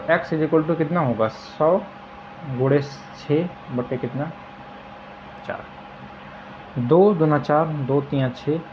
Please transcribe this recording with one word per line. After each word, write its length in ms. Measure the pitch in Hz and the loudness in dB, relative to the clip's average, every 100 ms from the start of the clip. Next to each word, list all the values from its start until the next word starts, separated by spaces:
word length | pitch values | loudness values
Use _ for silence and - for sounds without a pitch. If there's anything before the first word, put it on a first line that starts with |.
| - | 4
x 200 | 165 - | 2 2
is 120 | 160 | 0
equal 220 | 156 160 156 | 4 4 4
to 120 | 160 | 2
कितना 220 | 151 175 | 2 2
होगा? 260 | 139 110 110 | 2 2 0
सौ 500 | - - - 156 190 202 - - - - - 151 | 0 -8 0 4 4 0 -12 -16 -16 -16 -12 -6
गुणे 320 | 123 131 143 | 0 4 4
छः 640 | 139 - - - - 147 180 - - | 2 -8 -14 -10 0 2 0 -6 -6
बटे 260 | 123 123 127 | -4 -2 -2
कितना? 320 | 127 135 156 - - - - - - - - - - - - | -4 -4 -6 -8 -16 -16 -16 -16 -16 -16 -16 -16 -16 -12 -10
चार। 160 | - - - - - - - - - - - - - | -10 -10 -16 -16 -16 -16 -16 -16 -16 -16 -16 -10 -4
दो 340 | 120 165 202 | 6 8 8
दूना 260 | 185 156 147 | 6 4 4
चार, 260 | 143 147 160 | 4 4 4
दो 320 | 151 131 139 | 0 0 0
तिया 260 | 139 143 131 | 2 0 0
छः, 260 | 123 - 160 160 | -2 -2 -2 -4